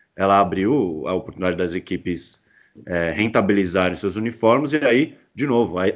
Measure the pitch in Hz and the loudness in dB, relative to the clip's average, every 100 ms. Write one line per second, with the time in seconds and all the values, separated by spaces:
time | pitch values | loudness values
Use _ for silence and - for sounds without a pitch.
0 | _ - 98 98 95 95 101 143 92 78 | _ -2 2 4 2 0 0 2 0 -4
1 | 69 92 - 85 92 87 90 90 - 107 | -4 -4 -6 -4 -2 -2 -2 -4 -6 -8
2 | 113 107 - - _ _ _ 78 - 87 | -6 -8 -8 -14 _ _ _ -20 -8 -4
3 | 82 80 110 - 98 101 92 92 90 85 | -2 0 0 2 2 2 2 0 0 -2
4 | 98 98 113 117 113 127 147 151 135 120 | -4 -4 -6 0 4 4 2 0 2 2
5 | 160 - _ - 143 120 98 90 95 | 2 -6 _ -6 0 2 0 0 -2